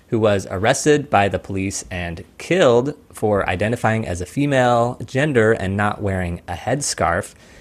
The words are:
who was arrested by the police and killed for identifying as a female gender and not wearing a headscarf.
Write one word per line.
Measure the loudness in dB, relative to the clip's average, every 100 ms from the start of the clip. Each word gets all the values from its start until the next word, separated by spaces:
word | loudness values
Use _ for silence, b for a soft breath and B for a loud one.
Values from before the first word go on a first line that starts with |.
| _
who | 0
was | 2 2 -2
arrested | -2 0 2 2 2 2
by | 2 2
the | -2
police | -4 -4 -4 -6 -10
and | -8 -8 -10 -14 -18
killed | -2 2 4 4 2 -8 _
for | -4 0 0 0
identifying | -2 -2 0 0 0 -4
as | -8
a | -6
female | -4 0 2 4 4 0 -4
gender | -6 -2 2 4 4
and | 2 0 0
not | -2 -2
wearing | -4 -2 -4 -6 -8
a |
headscarf. | -8 -4 -4 -4 -2 0 0 -4 -16 b b